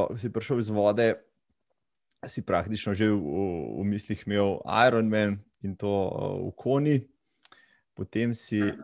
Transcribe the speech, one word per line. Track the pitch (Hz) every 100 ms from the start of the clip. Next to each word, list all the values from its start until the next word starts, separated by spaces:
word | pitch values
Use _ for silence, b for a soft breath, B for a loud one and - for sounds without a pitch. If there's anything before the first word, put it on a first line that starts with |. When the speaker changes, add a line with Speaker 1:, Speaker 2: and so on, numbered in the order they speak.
| 95
Speaker 1:
ko | 117
si | 113
prišel | 113 - 120
iz | 107
vode, | 107 104 104 113 - - _ _ _ _ _ _ _ _ _ -
si | - 98
praktično | 87 90 107 104 98
že | 107
v, | 104
v, | 73 85 98 85 60 53
v | 101
mislih | 101 - 104 -
imel | 101 101 92 - 107 123
Ironman | 117 110 107 104 101 - _
in | 98 95
to, | 101
o, | 101 95 - 98 95 95
v | -
Koni. | 120 139 151 139 - _ _ _ b b b b b -
Potem | 95 107 120
si, | 113 - 107
Speaker 2:
Mhm. | 101 -